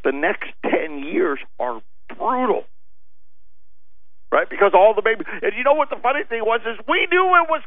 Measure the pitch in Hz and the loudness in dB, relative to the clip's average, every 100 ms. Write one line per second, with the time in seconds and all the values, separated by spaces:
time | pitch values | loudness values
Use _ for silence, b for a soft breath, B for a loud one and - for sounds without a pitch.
0 | - 135 165 - - - - - 160 - | -2 0 0 -2 -6 -6 -2 -2 -2 -6
1 | - 180 180 139 - - 123 113 - - | -4 0 0 0 -6 -6 -4 -4 -8 -10
2 | - 113 214 254 247 175 - - - - | -10 -4 -2 0 2 0 -2 -10 -10 -10
3 | - - - - - - - - - - | -10 -10 -10 -10 -10 -10 -10 -10 -10 -10
4 | - - - 139 175 - 202 185 202 208 | -10 -10 0 0 0 2 6 8 8 6
5 | 214 220 208 202 - 208 262 302 285 240 | 0 0 -4 -4 -4 0 2 4 2 0
6 | 240 285 - 226 214 226 226 214 220 349 | 0 0 -2 -2 0 0 0 -6 0 0
7 | 381 349 381 359 330 311 | 2 4 6 6 4 0